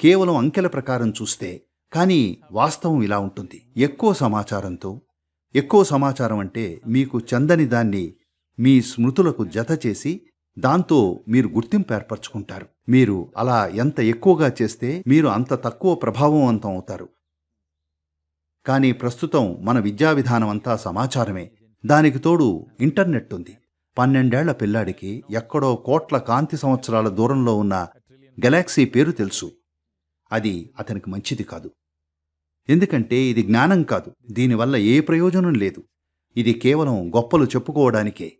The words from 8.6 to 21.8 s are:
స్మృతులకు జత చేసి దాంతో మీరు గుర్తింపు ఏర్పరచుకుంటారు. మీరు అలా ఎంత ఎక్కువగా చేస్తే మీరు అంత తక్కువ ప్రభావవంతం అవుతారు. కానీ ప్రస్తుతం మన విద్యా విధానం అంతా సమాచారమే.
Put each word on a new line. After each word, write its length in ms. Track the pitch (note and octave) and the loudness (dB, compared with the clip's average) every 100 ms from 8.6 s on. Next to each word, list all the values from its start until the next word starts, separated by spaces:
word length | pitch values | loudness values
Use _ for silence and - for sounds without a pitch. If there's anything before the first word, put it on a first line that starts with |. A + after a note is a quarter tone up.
| B2+ C3 | 4 4
స్మృతులకు 640 | A2+ - A#2+ C3+ F3 - F#2+ | 4 0 2 4 2 0 -4
జత 400 | A2 A#2 D#3+ A#2 | -4 -2 -2 -2
చేసి 360 | G2 C#3+ F#3+ - _ _ - | -4 -6 -8 -12 _ _ -4
దాంతో 400 | C3 E3+ F3 D3+ G2 F2+ - | 0 0 4 4 4 0 0
మీరు 200 | B2 A2 | 0 2
గుర్తింపు 460 | A#2 - G#3 F#3+ | -2 0 -2 -2
ఏర్పరచుకుంటారు. 760 | G#2+ - G#2+ - G#2 G2 F#2+ - _ - | -6 -8 -12 -12 -14 -12 -16 -18 _ 2
మీరు 420 | B2+ A#2 F#2+ - - | 4 4 0 -6 -4
అలా 300 | B2 A#2 F#2+ | 0 0 0
ఎంత 320 | G2+ C#3 C#3+ | -2 -2 0
ఎక్కువగా 520 | A2+ A#2 F#3+ E3 C#3+ - | 0 2 2 4 2 0
చేస్తే 420 | A2 - B2 E3+ B2 | -4 -4 -6 -4 2
మీరు 200 | D3+ C#3+ | 4 4
అంత 260 | G#2 B2+ | 0 -2
తక్కువ 420 | C3+ A#2+ - F#3 E3+ | -4 -6 -4 -2 0
ప్రభావవంతం 720 | A2+ A2+ D3 D#3 B2+ A2 G#2+ | -2 0 2 4 2 0 -4
అవుతారు. 400 | F#2 - F#2 F2+ _ _ _ _ _ _ _ _ _ _ _ _ _ _ _ - | -8 -10 -14 -14 _ _ _ _ _ _ _ _ _ _ _ _ _ _ _ -4
కానీ 260 | C3+ C3+ | 2 2
ప్రస్తుతం 640 | - B2 B2 E3 D3+ G2+ F2 | 0 -4 -6 -2 0 0 -2
మన 180 | F#2+ B2 | -2 0
విద్యా 320 | G#2 G2+ D#3 | -2 0 2
విధానం 380 | D3 B2 A#2 G#2+ | 2 0 0 0
అంతా 280 | G#2+ B2 A2 | -4 -4 -4
సమాచారమే. 760 | F#2+ F#2 B2+ C3 A2 F#2 E2 _ _ _ | -4 -4 -4 -2 -4 -6 -12 _ _ _